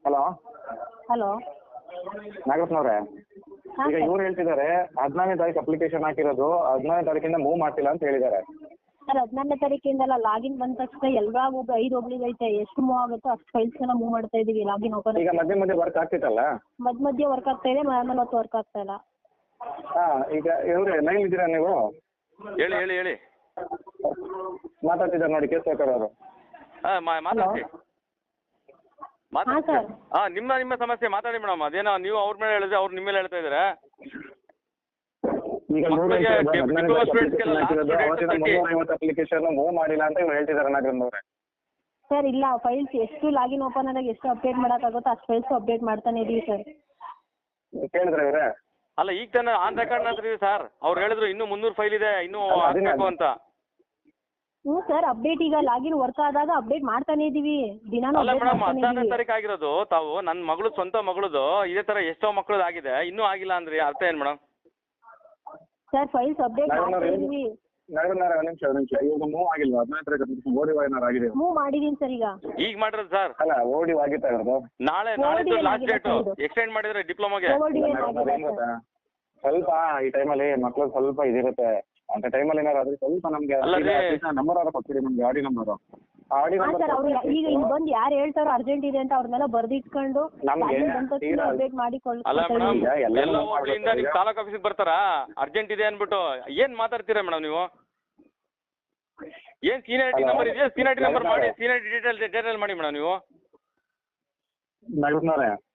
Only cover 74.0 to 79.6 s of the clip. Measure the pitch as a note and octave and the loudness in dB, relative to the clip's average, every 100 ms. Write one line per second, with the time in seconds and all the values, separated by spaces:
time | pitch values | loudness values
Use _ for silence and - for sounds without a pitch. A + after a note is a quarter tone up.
74 | C#3+ C3+ C3+ A#2+ A#2 C3+ A#2+ _ C3+ F3 | 2 0 0 0 0 -2 -4 _ -2 0
75 | A3 A3 C#4+ E4 F4+ E4+ D4 A3 B3 A3 | -2 0 0 2 2 2 2 0 0 0
76 | - A#3 G3 G3 D3 A#3 A3+ A3 G#3+ G#3 | 0 0 -2 -4 -4 -2 -2 -2 -4 -4
77 | E3+ F3 G3+ G3+ A3 C#4 D#4 D4+ D4 C4 | -6 -4 -2 0 2 2 2 2 0 0
78 | A#3+ A#3 - C#3+ D3+ G#2 A#2+ A#2 _ _ | -2 -2 0 0 -2 -4 -4 -6 _ _
79 | _ _ _ _ C3+ E3 | _ _ _ _ 0 0